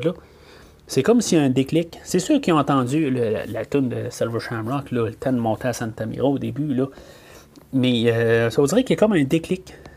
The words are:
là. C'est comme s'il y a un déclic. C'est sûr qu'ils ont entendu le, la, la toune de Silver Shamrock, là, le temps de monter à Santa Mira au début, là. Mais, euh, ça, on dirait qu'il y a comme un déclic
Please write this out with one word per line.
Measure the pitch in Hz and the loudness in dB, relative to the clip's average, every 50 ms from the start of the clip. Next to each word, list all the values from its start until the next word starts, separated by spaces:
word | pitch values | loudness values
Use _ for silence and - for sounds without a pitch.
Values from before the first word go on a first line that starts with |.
| 117 | 4
là. | 165 185 - - - - - - - - - - - - - - - | 2 -4 -4 -10 -20 -20 -20 -20 -20 -20 -20 -20 -20 -20 -20 -12 -6
C'est | - 135 123 | -2 0 2
comme | - 233 247 | 4 4 2
s'il | - - 185 160 | 4 2 2 4
y | |
a | 143 | 4
un | 135 | 4
déclic. | 127 135 131 - 156 160 170 170 - - - | 4 2 0 2 0 -2 -2 -2 -8 -18 -8
C'est | - - 180 | -2 -2 -2
sûr | 175 - 302 277 | 2 2 0 2
qu'ils | - 202 165 | 2 2 2
ont | 151 | 2
entendu | 135 151 143 135 127 120 139 160 160 135 | 4 2 2 0 0 0 0 0 0 0
le, | 127 127 117 107 | 0 0 0 0
la, | 107 101 - | -2 -2 -4
la | 107 104 117 110 | -6 -6 -8 -6
toune | - - 143 135 120 | -2 0 0 0 0
de | 117 113 110 117 | -2 -4 -8 -8
Silver | - - 117 117 117 110 | -6 -4 -4 -2 -2 -4
Shamrock, | - - 120 113 110 113 139 143 139 - | -6 -6 -6 -6 -6 -4 -4 -6 -6 -4
là, | 123 120 117 | -4 -2 -2
le | 101 104 | -2 -4
temps | - - 139 131 | -4 -4 -2 0
de | 120 | 0
monter | 117 110 107 - - 127 | 0 0 -2 -2 -2 -4
à | 113 | -4
Santa | - 123 110 110 - 110 113 | -4 -6 -8 -8 -8 -8 -8
Mira | 120 - 120 139 | -6 -2 -2 0
au | 143 127 | 0 -2
début, | 113 117 117 131 151 151 131 | -4 -6 -6 -4 -4 -2 -2
là. | 123 131 135 - - - - - - - - - - - - - - - - - | -2 -2 -4 -4 -12 -20 -20 -20 -20 -20 -20 -20 -20 -20 -20 -20 -20 -12 -4 -2
Mais, | 131 123 127 123 117 117 117 | 0 2 2 2 2 2 2
euh, | 113 117 117 113 117 117 117 117 | 2 2 2 2 2 2 2 2
ça, | - - | 2 2
on | 143 | 2
dirait | 139 180 247 254 | 2 4 2 2
qu'il | - 175 | 2 2
y | - | 2
a | |
comme | 214 214 208 | 2 2 4
un | 160 139 | 2 2
déclic | 131 156 160 165 - 180 185 - - - - - - - | 2 0 0 0 -2 -6 -6 -6 -12 -20 -20 -20 -20 -20